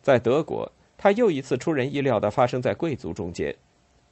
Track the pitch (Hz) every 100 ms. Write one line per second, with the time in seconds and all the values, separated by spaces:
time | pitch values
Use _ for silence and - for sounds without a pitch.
0 | - 123 117 139 156 117 - _ _ -
1 | 202 202 233 143 - 127 - 151 131 143
2 | 135 110 104 - 123 127 123 101 170 123
3 | 82 87 90 87 73 - _ _ _ _
4 | _